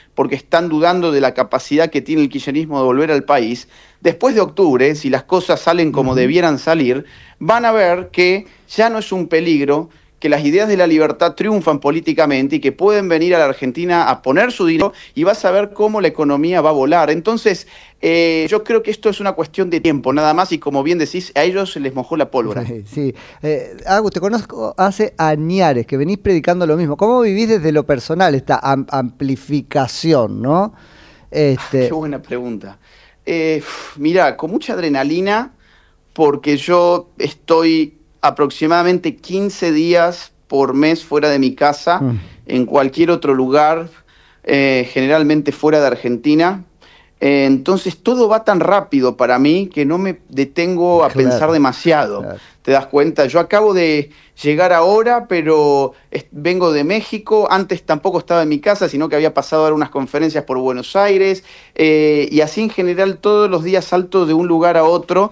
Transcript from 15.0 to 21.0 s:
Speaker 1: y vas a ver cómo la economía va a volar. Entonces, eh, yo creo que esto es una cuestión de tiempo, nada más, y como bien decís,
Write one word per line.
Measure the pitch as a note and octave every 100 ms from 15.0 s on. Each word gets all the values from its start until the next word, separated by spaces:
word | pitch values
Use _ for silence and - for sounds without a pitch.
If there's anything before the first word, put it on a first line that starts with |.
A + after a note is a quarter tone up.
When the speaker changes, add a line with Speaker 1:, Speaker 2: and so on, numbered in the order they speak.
| - -
Speaker 1:
y |
vas | E3+ G#3
a | G3
ver | F#3+ G3+
cómo | G3+ G#3+ G#3+
la | E3+
economía | C#3+ D3 C#3+ E3 F3+
va | D#3
a |
volar. | D3 C3+ E3+ D3+
Entonces, | D#3+ E3 A3+ A3 F3+ - - - _
eh, | E3 E3 E3 D#3+ D#3
yo | G#3
creo | G#3+ A3
que | G#3+
esto | G#3+ G#3+
es | G3+
una | G3+
cuestión | F#3 D#3+ - F#3
de | E3
tiempo, | E3 D3 C3
nada | C#3+ D3+
más, | E3 F#3
y | D#3+
como | - C#3+
bien | C#3
decís, | F3